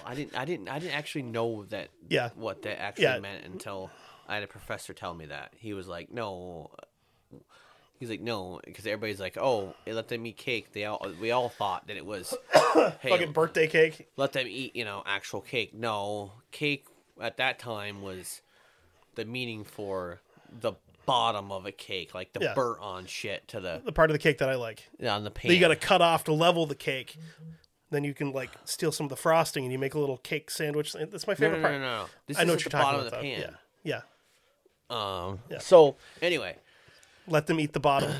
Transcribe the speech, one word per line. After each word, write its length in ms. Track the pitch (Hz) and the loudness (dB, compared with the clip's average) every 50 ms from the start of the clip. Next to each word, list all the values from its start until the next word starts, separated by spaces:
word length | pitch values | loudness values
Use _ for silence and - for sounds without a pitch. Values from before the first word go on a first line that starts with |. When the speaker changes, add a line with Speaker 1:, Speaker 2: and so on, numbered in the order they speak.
| - | -10
Speaker 1:
I 100 | 98 123 | -10 -8
didn't, 220 | 139 147 - - 117 | -8 -8 -6 -6 -6
I 80 | 131 | -4
didn't, 240 | 151 180 135 92 87 | -4 -4 -6 -6 -6
I 100 | 131 147 | -8 -6
didn't 140 | 170 180 139 | -6 -4 -6
actually 280 | 143 147 - - 156 131 | -6 -6 -6 -6 -6 -6
know 420 | 120 113 117 113 117 113 107 101 | -4 -2 -2 0 -2 -2 -4 -8
that, 240 | 87 104 98 78 - _ _ - 82 | -8 -8 -8 -8 -10 _ _ -6 0
Speaker 2:
Yeah. 220 | - 143 120 117 - | 0 0 0 0 -4
Speaker 1:
what 260 | - 110 110 95 - | -8 -8 -8 -6 -6
that 180 | - 104 104 - | -8 -8 -8 -6
actually 240 | - 101 104 - 190 | -6 -6 -2 2 2
Speaker 2:
Yeah. 140 | 135 127 117 | 2 2 2
Speaker 1:
meant 240 | 101 98 98 - - | -4 -8 -10 -12 -12
until 480 | 85 92 - - 107 101 95 95 92 - - - - - - - - | -12 -14 -12 -10 -10 -10 -10 -10 -12 -14 -18 -20 -20 -20 -18 -10 -6
I 60 | 101 | -6
had 80 | 104 104 | -6 -6
a 40 | 98 | -8
professor 460 | - 101 - - 113 101 - - 92 | -12 -14 -10 -10 -10 -8 -10 -12 -14
tell 200 | - - 92 85 | -10 -10 -10 -10
me 120 | 82 80 | -10 -12
that. 260 | 73 71 71 67 52 - - | -12 -12 -12 -12 -14 -18 -16
He 160 | 110 110 104 | -12 -10 -10
was 140 | 98 92 95 | -10 -10 -10
like, 200 | 87 85 87 - | -10 -12 -12 -12
"No." 600 | - 120 117 104 95 90 90 90 87 80 76 - - - - - _ _ _ _ _ _ _ _ - - - _ _ - - - _ _ _ _ _ - | -10 -8 -8 -8 -8 -10 -12 -12 -12 -14 -14 -16 -18 -20 -20 -20 _ _ _ _ _ _ _ _ -20 -20 -20 _ _ -20 -20 -20 _ _ _ _ _ -14
He's 100 | 127 117 | -10 -8
like, 120 | 110 90 | -8 -6
"No," 400 | 92 117 117 104 92 92 92 - - | -4 -4 -4 -4 -6 -8 -10 -12 -14
'cause 200 | - 90 - 95 113 | -16 -16 -10 -6 -4
everybody's 320 | 120 107 113 110 104 95 | -4 -4 -4 -6 -6 -6
like, 160 | 95 92 - - | -6 -8 -4 -2
"Oh, 360 | 120 135 123 107 98 92 76 - - | 0 2 2 0 -2 -4 -10 -12 -10
they 80 | - | -8
let 160 | 110 113 113 - | -6 -6 -6 -6
them 180 | 123 117 113 | -6 -6 -6
eat 120 | 117 104 - | -8 -12 -10
cake." 340 | - - 123 110 - - | -4 -4 -4 -4 -4 -6
They 140 | - 104 104 | -8 -8 -6
all, 200 | 104 107 - - 101 85 82 | -4 -4 -6 -6 -8 -8 -6
we 120 | 104 113 | -2 0
all 180 | 117 127 123 117 | 2 2 2 0
thought 380 | - - 110 98 90 85 - - | -2 -2 -2 -2 -2 -4 -6 -8
that 100 | 104 92 | -10 -10
it 80 | 76 | -10
was, 280 | 92 107 95 90 - - - - | -8 -8 -8 -8 -8 -10 -10 -2
Speaker 2:
<coughs> 100 | - - | 2 4
Speaker 1:
"Hey, 560 | - - - - 311 262 202 160 - - - | 6 6 6 6 4 4 4 2 -2 0 2
Speaker 2:
Fucking 240 | 185 175 175 156 147 | 2 2 2 2 0
birthday 340 | 160 160 160 - 175 160 151 | 2 0 2 4 2 2 4
cake. 400 | 160 165 160 160 156 - - _ _ | 6 6 4 4 4 -2 -16 _ _
Speaker 1:
let 160 | - 135 139 | -2 -2 0
them 160 | - 139 127 117 | 0 -2 -4 -4
eat, 260 | 98 127 135 120 - | -6 -8 -8 -8 -6
you 120 | - 117 | -6 -6
know, 180 | 104 101 98 - | -6 -6 -8 -4
actual 360 | - 101 98 - - - 104 | -4 -4 -4 -4 -6 -10 -10
cake." 320 | - - - 123 107 92 - | -8 -4 -2 -2 -2 -4 -4
No, 580 | 107 117 117 107 104 101 101 104 104 101 98 101 117 - _ | -6 -4 -4 -2 -2 -4 -4 -6 -6 -8 -10 -12 -18 -20 _
cake 340 | - - 151 147 143 135 - - _ _ _ _ _ - | -8 -4 -2 -2 -2 -4 -6 -14 _ _ _ _ _ -8
at 160 | - 117 - - | -8 -6 -4 -2
that 220 | 127 131 123 - | -2 -2 -2 -4
time 420 | - 123 113 104 101 104 101 101 | -6 -8 -8 -6 -6 -8 -8 -8
was 400 | 98 98 92 92 87 - - - - _ _ _ _ _ _ _ _ _ _ _ _ _ _ | -10 -10 -10 -10 -10 -12 -14 -14 -16 _ _ _ _ _ _ _ _ _ _ _ _ _ _
the 100 | - 113 | -10 -8
meaning 400 | 110 117 127 127 120 113 107 104 | -8 -6 -6 -6 -6 -8 -10 -12
for 560 | - - - 107 98 95 95 90 87 87 90 _ _ _ _ - - - 117 | -14 -12 -10 -6 -4 -4 -4 -4 -6 -10 -14 _ _ _ _ -20 -20 -12 -6
the 120 | 110 117 101 - _ _ _ _ _ | -4 -4 -4 -6 _ _ _ _ _
bottom 460 | - 135 120 113 113 110 104 98 101 | 2 2 4 4 2 2 0 -4 -6
of 140 | 98 95 92 | -8 -8 -8
a 80 | 101 98 | -10 -12
cake, 400 | - - - 104 92 82 - - | -12 -12 -8 -8 -8 -8 -8 -10
like 160 | 92 95 - | -10 -10 -8
the 80 | - 120 | -6 -4
Speaker 2:
Yeah. 120 | - 139 101 | -2 -2 0
Speaker 1:
burnt 260 | 139 127 120 113 76 | 0 0 0 -2 -4
on 260 | 95 104 92 92 92 87 | -6 -8 -8 -8 -10 -10
shit 420 | - - - 107 98 - - - | -10 -8 -6 -6 -6 -8 -8 -10
to 100 | - 110 | -10 -8
the 220 | 92 90 82 80 - | -6 -6 -8 -8 -8
Speaker 2:
The 80 | - | -2
part 200 | 156 - 160 156 | 2 4 4 6
of 20 | 156 | 4
the 60 | 147 | 4
cake 180 | - 165 143 - | 4 4 4 4
that 100 | 143 131 | 2 0
I 60 | 135 | 0
like. 340 | 127 120 113 110 - - - - - | 0 -4 -6 -10 -12 -16 -20 -12 -6
Speaker 1:
Yeah, 180 | - 120 101 | -2 0 0
on 100 | 104 104 | 0 -2
the 40 | 104 | -4
Speaker 2:
That 120 | - - - | -8 -2 2
you 60 | 123 175 | 4 6
Speaker 1:
pan. 40 | 180 | 8
Speaker 2:
gotta 160 | 180 165 156 | 8 6 6
cut 260 | - - - 202 180 | 4 4 4 6 8
off 220 | 170 170 165 147 - | 8 6 6 4 2
to 60 | - 156 | 2 2
level 320 | 151 165 175 175 170 165 | 4 6 6 6 6 4
the 100 | 151 143 | 0 -2
cake. 420 | - - - 135 131 120 - - 156 160 160 - - 156 160 160 - _ _ _ _ _ - | -4 -4 -4 -4 -4 -6 -10 -14 -18 -18 -18 -18 -18 -18 -18 -18 -20 _ _ _ _ _ -4
Then 120 | 151 143 143 | -2 -2 0
you 120 | 143 139 | -2 -2
can, 160 | - 151 139 | -2 -4 -4
like, 180 | 135 135 131 127 - - - | -2 -4 -6 -8 -10 -12 -10
steal 260 | - - - - 160 | -8 -4 -2 0 0
some 140 | 147 - 156 | 0 0 -2
of 60 | 139 | -4
the 40 | 131 | -4
frosting 500 | - - 170 160 160 156 151 - 151 131 | 0 4 6 6 6 6 4 0 -4 -2
and 60 | 123 | -2
you 60 | 127 131 | -2 -2
make 160 | 135 135 139 | -2 -2 0
a 60 | 151 | 0
little 180 | 147 139 131 123 | 0 0 -2 -4
cake 320 | - - 165 147 151 - | -6 -4 -6 -6 -4 -6
sandwich. 440 | - - 165 151 147 151 147 - - | -6 -4 -4 -2 0 -2 -2 -2 -4
That's 340 | - 156 156 208 175 - - | -8 -8 -8 -8 -6 -4 -2
my 60 | 196 | 0
Speaker 1:
No, 40 | - | 4
Speaker 2:
favorite 200 | - 160 165 160 | 4 2 4 4
Speaker 1:
no, 40 | |
Speaker 2:
part. 120 | 160 170 143 | 2 0 0
Speaker 1:
no, 40 | 139 | 0
no, 220 | 135 131 120 107 95 | -2 -2 -2 -4 -4
no. 40 | 82 - - _ | -6 -10 -14 _
This 140 | - 143 185 | -4 0 2
Speaker 2:
I 40 | 170 | 4
know 100 | 170 165 | 4 4
Speaker 1:
is 20 | |
Speaker 2:
what 0 | |
Speaker 1:
at 100 | 151 156 | 2 2
Speaker 2:
you're 40 | 160 | 0
Speaker 1:
the 0 | |
Speaker 2:
talking 140 | 151 143 135 | 2 2 4
Speaker 1:
bottom 140 | 139 139 143 | 4 4 2
Speaker 2:
about, 40 | 131 | -2
Speaker 1:
of 60 | 117 | -4
the 180 | - - - 143 | -6 -6 -6 -6
Speaker 2:
though. 60 | 123 - 131 | -6 -6 -6
Speaker 1:
pan. 120 | - - - _ _ _ _ - | -8 -10 -14 _ _ _ _ -8
Speaker 2:
Yeah. 180 | 165 131 110 - - _ _ _ _ _ _ _ _ _ _ _ _ _ _ _ - | -6 -6 -6 -8 -12 _ _ _ _ _ _ _ _ _ _ _ _ _ _ _ -8
Yeah. 360 | 120 117 104 98 95 90 87 95 | -6 -4 -4 -2 -4 -4 -4 -6
Speaker 1:
Um, 120 | 98 95 - - | -6 -8 -10 -10
Speaker 2:
Yeah. 120 | - - | -12 -8
Speaker 1:
so, 380 | - - 190 170 156 143 127 - - - - - | 6 10 12 12 12 12 10 2 -8 -20 -8 -2
anyway. 380 | - 175 175 147 107 90 - - _ _ _ _ _ - - _ - - _ _ _ - | 0 0 0 0 -2 -4 -8 -12 _ _ _ _ _ -20 -20 _ -20 -20 _ _ _ 2
Speaker 2:
Let 180 | 160 151 147 | 2 2 4
them 140 | - 165 160 | 4 2 2
eat 140 | 151 147 - | 2 0 0
the 60 | 151 | 2
bottom. 320 | 127 147 139 139 143 143 147 139 | 4 6 6 6 4 2 0 -4